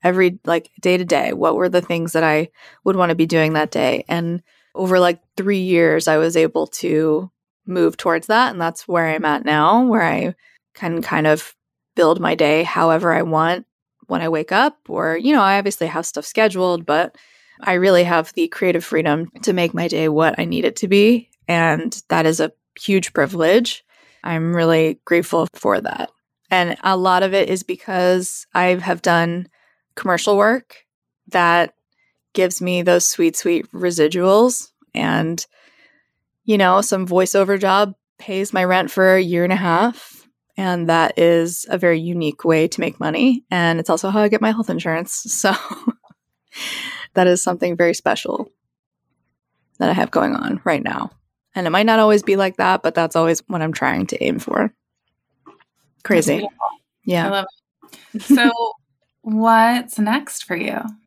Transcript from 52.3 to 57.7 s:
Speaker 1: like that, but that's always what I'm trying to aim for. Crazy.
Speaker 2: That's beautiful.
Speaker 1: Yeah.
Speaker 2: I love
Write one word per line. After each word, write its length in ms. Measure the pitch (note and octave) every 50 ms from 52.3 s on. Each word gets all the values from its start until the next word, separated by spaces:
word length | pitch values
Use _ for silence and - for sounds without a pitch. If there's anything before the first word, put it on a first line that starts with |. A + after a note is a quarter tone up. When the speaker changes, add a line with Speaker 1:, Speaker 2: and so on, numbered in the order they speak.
| G3
Speaker 1:
like 220 | F#3+ G3 F#3+ F#3 -
that, 240 | - F3+ F#3 - -
but 120 | D#3+ E3
that's 220 | E3+ E3+ D#3+ -
always 260 | E3 E3 E3 E3 D#3 - _
what 140 | - E3+ D#3
I'm 100 | D#3+ D#3
trying 340 | - - C3+ - - F#2 -
to 140 | - - -
aim 160 | - - -
for. 340 | - - - - - G#3+ _ _ _ _ _ _ _ _ _ _ _ _ _ _ _ - _ _ _ _ _ _ _ _ _ _ _
Crazy. 280 | - G#3 E3+ D3+ - C#3+
Speaker 2:
That's 80 | E3+
beautiful. 280 | G#3 G3+ _ _ - - - _ _ _ _ _ _
Speaker 1:
Yeah. 220 | - F3+ E3+ E3
Speaker 2:
I 40 | F3+
love 160 | G3 G3 F#3+ F#3+ _ _ _ _